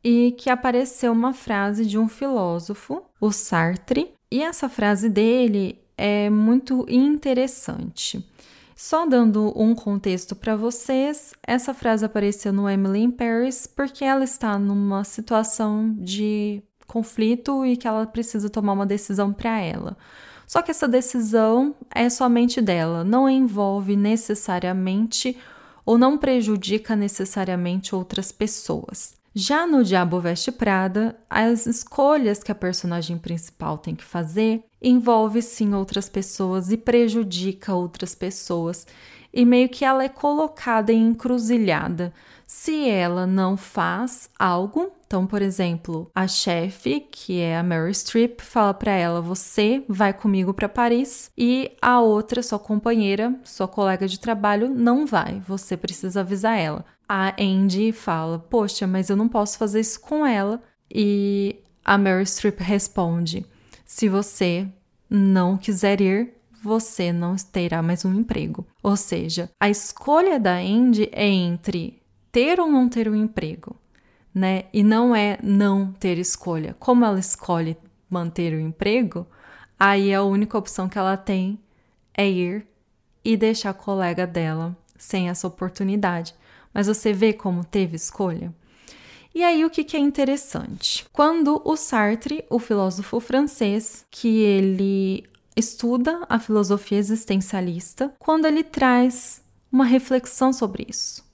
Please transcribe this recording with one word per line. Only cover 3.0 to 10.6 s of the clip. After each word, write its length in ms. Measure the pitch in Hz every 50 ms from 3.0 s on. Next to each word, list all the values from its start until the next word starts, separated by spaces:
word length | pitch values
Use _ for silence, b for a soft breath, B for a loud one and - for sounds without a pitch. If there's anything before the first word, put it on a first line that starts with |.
| - _ _ _
o 120 | 208 214
Sartre, 800 | 202 - - - 202 165 165 170 185 185 - - 254 277 330 349 - _ _ _
e 100 | - 254
essa 280 | 302 330 339 - - 247
frase 400 | - - 214 208 208 190 208 226
dele 720 | 196 202 214 226 240 254 247 233 202 202 190 180 - _ _ _ _
é 320 | - 196 208 208 208 208 208
muito 560 | 208 208 214 220 240 262 262 - 262 254 -
interessante. 1400 | - - 247 269 285 302 294 - 277 254 247 262 262 - - - - - - - - - - - - - 190 185 b b b b b b b b b b
Só 300 | - - - 330 320 339
dando 460 | 320 254 247 233 220 202 214 214 208 -
um 200 | - 220 220 233
contexto 600 | 226 - 208 202 196 196 202 185 180 180 - 196
pra 200 | 190 - 220 220
vocês, 800 | 208